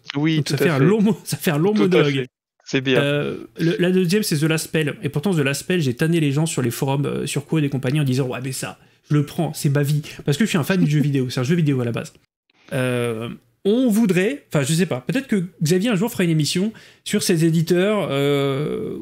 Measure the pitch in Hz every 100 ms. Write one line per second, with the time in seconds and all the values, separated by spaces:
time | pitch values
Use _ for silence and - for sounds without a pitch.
0 | - 143 160 156 143 143 - 135 151 220
1 | 208 170 - - 190 147 190 214 196 180
2 | 147 139 127 _ _ _ - 135 135 151
3 | 143 147 139 - - - 165 175 175 185
4 | 175 214 208 147 156 160 - 160 147 -
5 | 147 147 208 165 135 143 - 180 135 117
6 | 160 170 143 139 165 - 123 - 135 143
7 | 135 127 123 139 - 160 139 135 127 151
8 | 139 127 127 123 135 131 107 - _ _
9 | - 147 143 - 151 - 147 143 139 147
10 | - - - 143 226 175 131 190 160 151
11 | 143 139 127 131 123 175 147 131 120 113
12 | - - _ _ _ _ - 135 127 123
13 | 120 110 117 - _ _ 196 233 254 208
14 | 220 180 190 285 - 156 131 160 185 127
15 | - 247 262 202 175 - 151 185 240 185
16 | 226 - 170 160 139 180 214 - - -
17 | - 208 202 170 165 165 165 180 196 208
18 | 139 139 143 143 139 135 147 123 - -